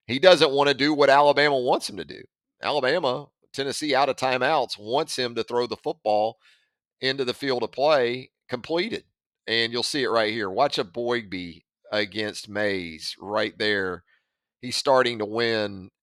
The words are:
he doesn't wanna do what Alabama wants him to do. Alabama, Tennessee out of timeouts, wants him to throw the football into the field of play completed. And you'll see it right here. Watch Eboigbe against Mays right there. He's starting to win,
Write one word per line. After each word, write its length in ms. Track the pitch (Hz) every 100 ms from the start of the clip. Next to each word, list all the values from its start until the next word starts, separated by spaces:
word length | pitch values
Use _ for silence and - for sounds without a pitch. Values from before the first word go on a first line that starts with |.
| -
he 140 | 127
doesn't 320 | 185 165 147
wanna 220 | 139 143
do 200 | 135 143
what 160 | 147 139
Alabama 480 | 139 147 143 147 135
wants 320 | 123 190 -
him 60 | 95
to 80 |
do. 180 | - - - _ _ _
Alabama, 640 | 107 143 127 170 139 131 143 _ _
Tennessee 440 | - 139 120 151 127
out 120 | 139
of 60 |
timeouts, 640 | 127 131 127 127 156 117 -
wants 400 | 104 135 160 -
him 160 | 123
to 80 | 117
throw 240 | 107 120 123
the 100 | 107
football 600 | - 170 107 104 107 - _ _ _ _ _ _
into 240 | 131 135
the 100 | 123
field 300 | 117 139 123
of 80 | 113
play 580 | - 147 147 120 127 131 _ -
completed. 540 | 123 - 165 214 104 - _ _ _ -
And 240 | 113 117
you'll 100 | 120
see 220 | 113 151
it 60 | 117
right 220 | 113 107
here. 160 | 113 98
Watch 280 | 98 143 143
Eboigbe 880 | 107 120 120 120 104 92 87 82 _ _ _
against 580 | 107 104 95 104 92 -
Mays 680 | 104 104 98 85 78 - -
right 380 | 95 107 107 87
there. 460 | 107 101 92 87 _ _ _ _ _ _
He's 160 | 127 -
starting 420 | - 131 123 117
to 60 |
win, 680 | 104 110 117 110 104 98 95 _